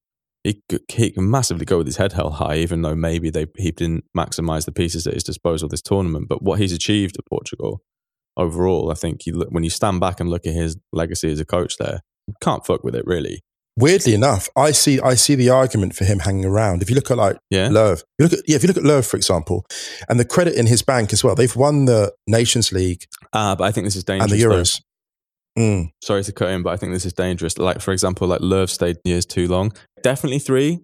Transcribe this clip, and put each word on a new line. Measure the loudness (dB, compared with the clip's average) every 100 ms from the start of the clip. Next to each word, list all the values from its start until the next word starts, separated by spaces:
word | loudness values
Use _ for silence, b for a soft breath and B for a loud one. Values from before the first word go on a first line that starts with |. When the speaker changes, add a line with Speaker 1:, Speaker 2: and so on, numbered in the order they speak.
| _ _ _ _
Speaker 1:
he | -8 -8 -6
could, | -8 -6
he | -2 -2
can | 0 0
massively | 0 0 -4 -2
go | -2
with | -2
his | -2
head | -2
held | -2 -4
high, | -4 -2 -2
even | -2 -2
though | -2 -2
maybe | -2 -2 -2
they, | -4 -6 -4
he | -4
didn't | -2 -2 -4 -4 -6
maximise | -6 -4 -2 -4 -4
the |
pieces | -4 -4 -4 -6
at | -6
his |
disposal | -6 -4 -4 -2 -4
this | -6
tournament. | -2 -2 -2 -4 -6
But | -4
what | -2 0
he's | 0
achieved | -2 -2 0 -2 -6
at | -8
Portugal | -8 -8 -8 -8 -8 _ _ _ _ _ -4
overall, | -2 0 0 0 -2
I | -4
think | -6 -6 -6
you |
look, | -6 -4
when | -2
you | -2
stand | -2 -2 0
back | -2 -2
and | -4
look | -4 -4
at |
his | -4 -4 -8 _
legacy | -6 -4 -4 -4
as | -4
a | -2
coach | -2 -2 -6
there, | -6 -8 -12 _ -18
you | -4
can't | -2 -2 -2
fuck | -4
with | -4 -6
it, | -2
really. | -4 -4 -10 -16 _ _ 2
Speaker 2:
Weirdly | 4 4 4
enough, | 4 4 2 0 2
I | 2
see, | 4 4 4
I | 4 2
see | 2
the | 4 6
argument | 6 4 2 -2 0
for | 0
him | 0
hanging | 0 -2 0
around. | 2 2 0
If | 0
you | 0
look | 2
at, | 2
like, | 2 0 -2
Speaker 1:
Yeah. | 0 4
Speaker 2:
Löw, | 4 4 2 -2 2
you | 2
look |
at, | 2 2
yeah, | 2
if |
you | 4
look | 4
at |
Löw, | 4 4
for | 2 0
example, | 0 0 0 -4 -6 B B B B
and | 0
the | 2
credit | 2 2
in | 4 4
his | 4
bank | 2 0 0
as | 2
well, | 2
they've | 4 2 4
won | 2 4 4
the | 4 2 -2 0
Nations | 2 2 2 0
League | 0 -2 -4 -10 -20 -6
Speaker 1:
Ah, | -2 0 0
but |
I | 0
think | -2 -4
this | -4
is | -2
Speaker 2:
and | 0
the | 2
Speaker 1:
dangerous, | 4 4 4 0 -4
though. |
Speaker 2:
Euros. | _ _ _ _ _ _ _ 0
Mm. | 0 0 -2 -8
Speaker 1:
Sorry | -2 -2
to | -2
cut | -4 -2
in, | -2
but | -4
I | -4
think | -4
this | -6 -4
is |
dangerous. | -4 -2 -2 -4 -2
Like, | -2 -2
for | -2
example, | 0 0 0 -2
like, | 0
Löw | 0 0 0
stayed | -2 -2 -2
years | -2 -2 -2
too | -2 0
long. | 0 -2 -6 b _
Definitely | -2 0 -2 -4
three, | 0 0 0 -2